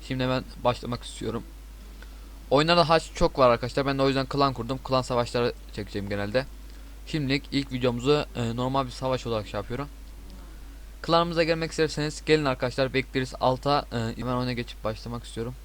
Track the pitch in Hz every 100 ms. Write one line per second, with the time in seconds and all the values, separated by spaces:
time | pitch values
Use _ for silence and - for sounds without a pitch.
0 | - 131 127 127 - - 123 123 - 120
1 | - - 104 110 95 - - - - -
2 | - - - - - 131 139 175 160 165
3 | - - 170 - 127 117 123 - 135 139
4 | 135 135 135 139 139 120 117 131 - 131
5 | 123 123 117 123 120 - - - 101 104
6 | 98 101 101 127 135 - - - - -
7 | - 160 135 139 - 135 139 127 127 120
8 | 123 147 - - 117 117 127 135 131 -
9 | 131 127 120 113 104 107 98 123 143 -
10 | - - - - - - - - - -
11 | - 165 170 165 160 165 160 - 156 -
12 | 151 - - 156 147 127 127 123 135 127
13 | 131 135 127 - 123 131 143 143 - 120
14 | 113 - 120 127 127 120 120 - 107 110
15 | - 120 - - 117 127